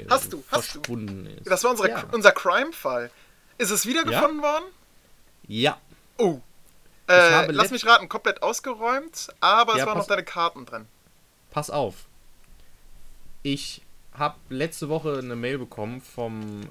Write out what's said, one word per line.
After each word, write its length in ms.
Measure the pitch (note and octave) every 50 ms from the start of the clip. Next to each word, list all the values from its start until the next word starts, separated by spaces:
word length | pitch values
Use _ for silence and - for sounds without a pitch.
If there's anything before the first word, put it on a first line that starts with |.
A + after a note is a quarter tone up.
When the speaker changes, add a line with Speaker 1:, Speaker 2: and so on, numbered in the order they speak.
| - -
Speaker 1:
hast 240 | B3 C4+ - - -
du, 100 | D4 - -
hast 240 | - D4+ - - -
du. 60 | D4+
Speaker 2:
verschwunden 460 | D4 - A#2+ A#2 G#2+ G2+ G2 F#2+ F#2
ist? 240 | G#2 G2+ - - -
Speaker 1:
Das 140 | F#3 F3+ -
war 60 | A#3+ B3+
unsere 180 | A3 G3+ F#3+
Speaker 2:
Ja. 100 | A#3 -
Speaker 1:
K-, 60 | - - -
unser 200 | A#3 G3+ G#3 F3+
Crime-Fall. 760 | - - F#3 F3 G#3 C4 D#4+ E4 - - C#3 B2+ A#2+ A#2+ A#2+ - _ - _ _ _ _ _ _ -
Ist 120 | A#3+ F#3+
es 140 | G#3 G3+ -
wiedergefunden 520 | G#3 C4 E4 E4 - - - D4+ D4 D#4 D4+
Speaker 2:
Ja? 40 | D4
Speaker 1:
worden? 220 | D4 D4 D#4 F4 F#4+ F#4 _ _ _ _ _ _ _ - - - _ _ _ - -
Speaker 2:
Ja. 300 | G2+ A2 A#2+ D3 - - - - - - _ _ _
Speaker 1:
Oh. 240 | - A#3+ F#3+ D#3+ B2+ - - - - - - - - - - _ - -
Speaker 2:
Ich 60 | - F3+
Speaker 1:
Äh, 180 | F3+ F3 E3+ E3
Speaker 2:
habe 200 | D#3+ E3 D#3+ D3+
Speaker 1:
lass 120 | E3+ G#3+
Speaker 2:
letzt- 80 | G3 C4
Speaker 1:
mich 140 | A#3+ -
raten, 220 | A3 A#3 A3 F#3+ E3+
komplett 340 | - G#3+ - A3+ G3 - -
ausgeräumt, 880 | F3 A#3 - - C4+ B3 G#3+ A3 A#3 B3 C4+ D4+ E4 - - - - - -
aber 340 | - F3 G3 A3 A#3+ A3+ A3+
Speaker 2:
Ja, 40 | G#3+ A3+
Speaker 1:
es 40 |
waren 120 | A3 G#3+ -
Speaker 2:
pass 60 | G3+
Speaker 1:
noch 120 | - G3+
deine 80 | G3 F3+
Karten 400 | - - F3 E3+ E3+ - C#3 B2+
drin. 220 | - - A2+ A2 G#2+ _ _ _ _ _ _ _ _ _ _ _ -
Speaker 2:
Pass 180 | - D3 D3 -
auf. 380 | - - - G#2 F2+ - - - - - - - - - - - - - - - - - - - - - - - - - - - - - -
Ich 400 | D3 C#3 C#3 - - - - - - - - - - -
hab 220 | C3 D3 D3+ D3+ - - -
letzte 400 | C3+ C3 D3 E3 - - - C#3+
Woche 300 | D#3 E3 D3+ D#3 C#3+ C3+
eine 180 | B2+ B2 A#2+
Mail 220 | A#2+ A#2 B2 C3+ C#3
bekommen 420 | B2 A#2 - - G#2+ G#2+ A#2+ B2+
vom, 640 | - - - - A#2+ A#2 A2+ A2 G#2+ G#2+ G#2 G#2 G2+ G#2